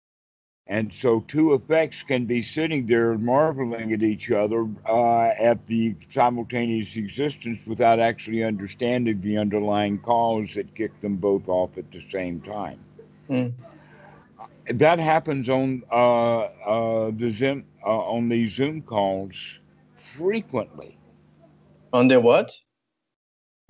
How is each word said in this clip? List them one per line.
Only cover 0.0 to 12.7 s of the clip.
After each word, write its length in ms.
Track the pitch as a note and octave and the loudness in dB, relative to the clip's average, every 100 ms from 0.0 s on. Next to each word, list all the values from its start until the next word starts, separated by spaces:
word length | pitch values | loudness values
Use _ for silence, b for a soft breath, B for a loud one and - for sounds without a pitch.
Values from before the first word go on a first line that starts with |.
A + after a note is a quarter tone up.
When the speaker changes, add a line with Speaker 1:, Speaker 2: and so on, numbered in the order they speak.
| _ _ _ _ _ _ - | _ _ _ _ _ _ -6
Speaker 1:
And 260 | G#2 G#2+ | -4 -4
so 280 | - B2+ A2+ | -2 2 2
two 340 | - D3 D#3+ C#3 | 2 0 2 2
effects 480 | - D#3+ D#3 - | 2 0 0 -4
can 220 | - B2+ A#2 | -4 -2 0
be 180 | A#2+ | -2
sitting 420 | A2+ D#3 D#3+ D3+ A#2 | -4 -4 -2 -2 2
there 320 | A#2 A#2 A2+ | 2 2 0
marveling 720 | A#2 C3 D#3 C3+ B2 A#2 A2 | 2 2 2 0 -4 -6 -4
at 120 | G#2+ | 0
each 260 | G#2+ G#2 - | 0 0 -2
other, 380 | G#2+ G#2 A2+ A2+ G#2 - | 0 0 0 -4 -6 -2
uh, 420 | A2+ A#2 A#2 A2+ | 2 2 2 2
at 360 | G#2 A#2 A2+ - | 2 2 2 -2
the 300 | A2+ A2+ G2 - | -2 -2 -4 -6
simultaneous 840 | C3 B2 A#2+ A2+ B2 A#2 A2+ G#2 A2+ | 0 0 0 -6 -4 -2 -4 -6 -8
existence 720 | G2+ F#2 D3 C#3+ A#2+ A2 G#2+ | -8 -6 -6 -6 -10 -10 -8
without 340 | A2 A#2 A2+ | 2 4 4
actually 440 | A#2 A2+ A2 A2+ | 2 -2 -4 -4
understanding 760 | A2+ G#2 G2 - A#2+ B2 A#2 G#2 | -2 -4 -8 -6 -2 0 0 -2
the 140 | G2 G#2+ | -2 -2
underlying 600 | G#2+ G#2 G#2 G#2 G#2 G2+ | 0 0 0 0 0 -2
cause 560 | - A#2 A#2 A2 G2+ | 0 0 0 -2 -4
that 220 | G#2 F#2 - | -8 -8 -6
kicked 260 | G#2+ - | -8 -6
them 140 | G#2 G2 | -6 -2
both 340 | G2+ G2 G2 | 0 0 0
off 260 | F#2 F2+ - | -2 -2 -6
at 100 | E2 | -14
the 120 | F2+ - | -16 -10
same 280 | F#2+ F2+ F2 | -8 -6 -8
time. 380 | G2 G#2 F2 | -10 -10 -10